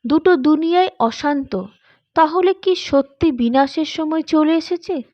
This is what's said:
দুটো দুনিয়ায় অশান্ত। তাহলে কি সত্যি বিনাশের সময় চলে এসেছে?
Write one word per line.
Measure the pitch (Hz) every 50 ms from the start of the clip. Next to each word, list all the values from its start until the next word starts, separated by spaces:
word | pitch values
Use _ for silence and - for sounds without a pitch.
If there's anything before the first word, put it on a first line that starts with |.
| -
দুটো | 233 285 320 320 370 359
দুনিয়ায় | 277 254 294 311 302 330 330 339 359 370 - - _
অশান্ত। | 233 226 - - - 294 294 277 269 269 - 190 185 208 _ _ _ _ _ _ _ _ _
তাহলে | - 311 302 320 370 359 381 381
কি | 381 - 370 370
সত্যি | 349 - - 285 277 269 277 _ _ 339 320
বিনাশের | 262 240 240 233 247 269 277 269 - 330 311
সময় | - - - 320 311 320 320
চলে | 311 - 320 311 302 302 320
এসেছে? | 330 320 - 359 339 - - 359 277 233 _